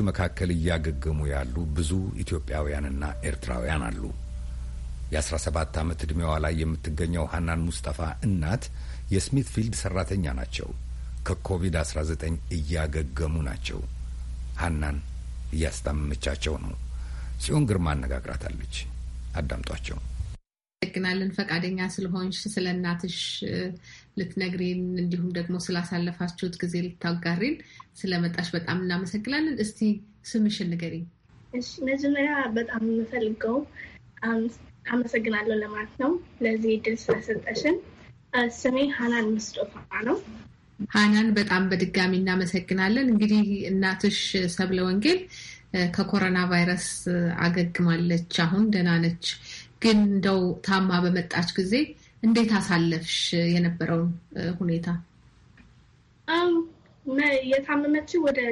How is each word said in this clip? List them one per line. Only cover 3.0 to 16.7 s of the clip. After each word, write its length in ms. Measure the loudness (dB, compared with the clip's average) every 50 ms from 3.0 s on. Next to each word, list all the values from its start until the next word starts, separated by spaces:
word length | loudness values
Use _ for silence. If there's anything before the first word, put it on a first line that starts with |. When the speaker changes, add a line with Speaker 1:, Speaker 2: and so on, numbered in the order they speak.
| -4 -4 -6 -4 -4
Speaker 1:
ኤርትራውያን 600 | -4 -4 -4 -4 -4 -4 -2 -2 -2 -2 -2 -2
አሉ። 180 | -4 -4 -6 -6 -6 -6 -8 -8 -8 -8 -8 -6 -6 -6 -6 -8 -8 -8 -8 -8 -8 -8 -8 -6 -4
የአስራ 260 | -2 -2 -2 -2 -4
ሰባት 360 | -2 -2 0 0 0 -2 0 -2
ዓመት 220 | -2 -2 -2 -2 -2
ዕድሜዋ 300 | -4 -2 -2 0 0 0 0 0
ላይ 140 | 0 0 0
የምትገኘው 720 | 0 0 0 -2 -2 -4 -4 -2 -2 0 0 0 0 0
ሐናን 360 | -2 -2 -2 -2 0 0 0
ሙስጠፋ 380 | 0 -2 -2 -4 -4 -6 -4 -4 -4 -4 -4 -2
እናት 420 | 0 0 0 0 0 0 -2 -2 -4 -8 -10 -10 -8 -8 -8 -8 -4 0
የስሚትፊልድ 680 | 0 0 0 2 0 0 0 0 -2 -2 -2 0 -2
ሰራተኛ 500 | -4 -4 -2 -2 -2 -2 0 0 0 0 0 -2
ናቸው። 340 | -4 -4 -6 -6 -6 -6 -6 -8 -8 -8 -8 -8 -8 -8 -8 -8 -6 -2
ከኮቪድ 520 | -2 -2 -2 0 0 0 2 2 2 2
አስራ 240 | 0 0 0 -2 -2 -2
ዘጠኝ 300 | -2 -2 -2 -2 -2 -2 -2 -2 -4
እያገገሙ 840 | -2 -2 0 0 0 0 0 0 0 -2 -2 -2 -2 -2 -2 0 0 0
ናቸው። 380 | -2 -2 -4 -4 -6 -6 -6 -6 -6 -6 -6 -6 -6 -6 -6 -6 -6 -6 -6 -6 -6 -6 -4
ሀናን 400 | -4 -2 -2 0 0 0 -2 -2 -4 -6 -6 -10 -8 -8 -8 -8 -8 -8 -4 -2
እያስታመመቻቸው 1000 | 0 0 0 -2 -2 -4 -2 -2 0 0 -2 -2 -2 -2 -4 -2 -2 -2 -4 -2 -4
ነው። 140 | -4 -6